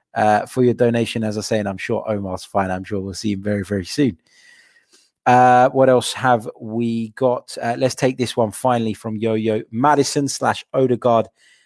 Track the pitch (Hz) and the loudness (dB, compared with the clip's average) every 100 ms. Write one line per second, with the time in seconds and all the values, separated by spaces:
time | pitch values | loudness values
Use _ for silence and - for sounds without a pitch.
0 | _ 117 107 104 - - 123 120 120 117 | _ 0 2 2 0 0 0 2 2 2
1 | 113 120 107 104 107 110 101 95 - 110 | -2 -2 -4 -4 -2 -2 -2 -6 -4 -4
2 | - 107 98 92 - 104 95 92 95 101 | -2 -4 -4 -8 -4 -2 -2 -4 -4 -6
3 | 95 92 107 98 101 104 92 101 90 - | -6 -6 -4 -4 -2 -4 -2 -4 -4 0
4 | 139 92 _ _ _ _ _ _ _ _ | 0 -2 _ _ _ _ _ _ _ _
5 | _ _ - 123 127 123 127 135 131 123 | _ _ 2 6 6 6 4 4 4 4
6 | 117 - 127 120 120 - 113 113 117 117 | 2 -2 0 0 -2 -14 -8 -4 -2 -4
7 | 113 107 131 123 - - 117 127 131 - | -6 -2 0 0 -6 -8 -6 -2 -2 0
8 | 131 131 120 - 110 - 127 120 113 107 | -2 0 -4 0 -2 0 0 0 -2 -6
9 | 113 110 113 110 110 110 - 110 139 143 | -8 -4 -2 -2 0 -2 -4 0 2 4
10 | 135 151 139 - 123 107 - 135 131 117 | 2 0 -4 -2 -2 -2 -4 0 0 2
11 | 123 113 107 _ _ _ | 2 2 0 _ _ _